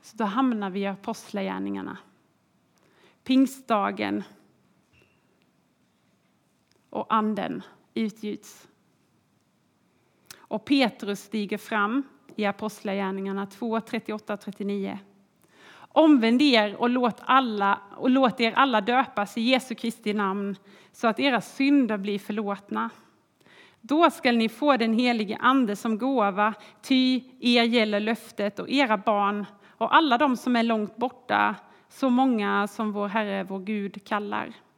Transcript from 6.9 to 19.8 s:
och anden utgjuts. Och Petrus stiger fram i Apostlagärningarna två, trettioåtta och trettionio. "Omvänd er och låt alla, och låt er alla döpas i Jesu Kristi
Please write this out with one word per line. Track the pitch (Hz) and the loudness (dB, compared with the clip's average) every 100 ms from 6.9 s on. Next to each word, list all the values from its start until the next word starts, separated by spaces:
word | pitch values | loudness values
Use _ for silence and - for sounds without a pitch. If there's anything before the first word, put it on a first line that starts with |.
och | - - | -10 -2
anden | 220 214 202 180 - - - _ | -2 0 -4 -6 -8 -12 -20 _
utgjuts. | - 220 208 208 208 - - - _ _ _ _ _ _ _ _ _ _ _ _ _ _ _ _ - | -6 -6 -6 -12 -12 -16 -20 -20 _ _ _ _ _ _ _ _ _ _ _ _ _ _ _ _ -20
Och | _ 220 | _ -8
Petrus | - 277 247 - 214 202 | 0 2 2 -2 -8 -8
stiger | - 220 208 208 | -6 -6 -4 -6
fram | - 220 202 254 269 _ _ - | -6 -2 0 -2 -6 _ _ -4
i | |
Apostlagärningarna | 208 202 214 - 208 196 196 190 196 196 196 | -4 -4 -10 -8 -6 -4 -4 -6 -6 -6 -8
två, | - 240 220 | -8 -4 -4
trettioåtta | 220 226 220 214 - | -4 -10 -8 -12 -8
och | 208 | -10
trettionio. | - - 202 202 196 196 - _ _ _ _ _ - - | -10 -10 -6 -6 -6 -10 -16 _ _ _ _ _ -20 -20
"Omvänd | - - 320 285 226 247 | -2 4 6 8 6 4
er | 294 240 208 202 | 6 6 2 0
och | 240 | 0
låt | 247 240 - | 2 0 -2
alla, | - 262 254 214 196 202 - - | 2 4 4 0 0 0 -4 -4
och | 262 | 2
låt | 254 262 - | 4 4 2
er | 233 | 0
alla | - 269 220 | 2 2 2
döpas | 202 247 254 - 202 - | 2 0 0 -4 -6 -2
i | |
Jesu | 226 262 254 | 0 0 0
Kristi | 226 | -6